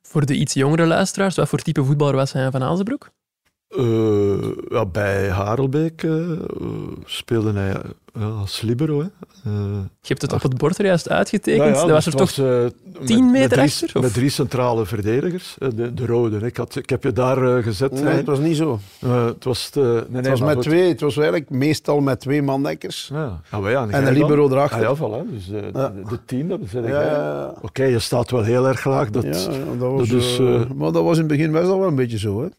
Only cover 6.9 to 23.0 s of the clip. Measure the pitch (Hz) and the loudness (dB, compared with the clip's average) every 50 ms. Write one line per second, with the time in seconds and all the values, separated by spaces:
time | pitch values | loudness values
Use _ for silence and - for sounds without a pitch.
6.9 | - - - - - - - - 120 113 107 107 104 101 98 95 98 - - - | -12 -14 -12 -12 -12 -12 -4 -2 0 0 2 0 0 0 -2 -2 -4 -4 -6 -10
7.9 | - _ _ - _ 120 104 104 113 107 98 92 - - 117 110 120 120 156 156 | -16 _ _ -16 _ -6 -6 -6 -4 -6 -6 -6 -6 -6 -2 -2 -2 0 0 0
8.9 | 147 143 156 202 - _ - _ _ - - 110 104 104 101 98 101 101 95 98 | 0 -2 -2 -4 -8 _ -20 _ _ -10 -6 -4 -4 -2 -2 -2 -4 -4 -6 -8
9.9 | _ _ _ - 135 - - 165 - - - 147 127 120 151 147 185 - 208 190 | _ _ _ -4 -4 -2 -2 -2 -2 0 0 0 0 2 0 0 0 2 2 2
10.9 | 180 160 - - - 175 202 - - 202 - 220 220 226 147 - 214 - 165 170 | 2 2 0 0 0 0 0 0 -2 -2 0 2 2 4 4 4 4 4 4 4
11.9 | 156 151 - 170 156 - 190 - - - 135 131 127 123 120 123 - _ _ 190 | 4 4 4 2 2 2 2 2 2 0 2 2 4 2 2 0 -2 _ _ -20
12.9 | - - 135 127 226 233 262 247 247 269 262 254 - 240 277 147 - - - 330 | -16 -8 0 2 4 6 6 6 6 6 4 4 4 4 4 4 2 -2 -6 -2
13.9 | - - 139 127 101 120 123 143 - - 147 - - 127 123 123 117 113 110 95 | 0 0 0 2 2 2 2 2 2 0 -2 0 0 0 2 2 2 0 0 -2
14.9 | 117 104 95 107 113 135 147 180 180 185 - - - - - 135 113 107 117 120 | -2 -2 0 0 0 2 0 -2 -4 -4 -10 -12 -12 -6 -4 -4 -2 -2 -6 -6
15.9 | 120 110 - 120 117 120 120 113 107 104 104 120 - - 120 - - 139 - - | -4 -6 -2 0 2 2 2 2 0 -2 -4 -4 -4 -6 -8 -6 -6 -10 -4 -4
16.9 | 131 120 - 139 113 123 127 127 135 135 127 127 123 127 113 117 107 92 135 135 | -4 -2 -2 -2 0 0 0 2 2 2 2 2 2 2 0 -2 -2 -2 -2 -2
17.9 | 131 131 147 147 - 135 - 139 143 135 147 165 165 147 165 156 120 104 98 - | -2 -2 0 0 0 0 0 0 0 0 0 0 0 0 0 -2 -2 -4 -8 -14
18.9 | - - - 127 123 123 117 117 107 - - 131 120 - - - - 147 135 120 | -18 -6 -2 0 0 2 0 0 -2 -4 -4 -4 -4 -4 -6 -6 0 0 2 2
19.9 | 117 113 - - 120 127 123 131 135 120 135 147 151 123 123 151 156 175 185 180 | 2 0 -2 -4 -6 -4 -2 0 0 2 2 0 0 0 0 2 2 4 4 2
20.9 | 156 113 151 147 - 147 151 165 180 175 139 - 143 127 135 151 151 - _ - | 2 0 -2 -2 0 2 0 2 0 -2 -4 -4 -2 0 0 0 0 0 _ 0
21.9 | 143 147 143 139 127 - - 127 143 151 143 135 135 135 139 156 160 156 - - | 0 2 2 0 0 -2 -2 -2 0 0 0 0 0 0 -2 -4 -4 -6 -10 -10
22.9 | - - | -10 -10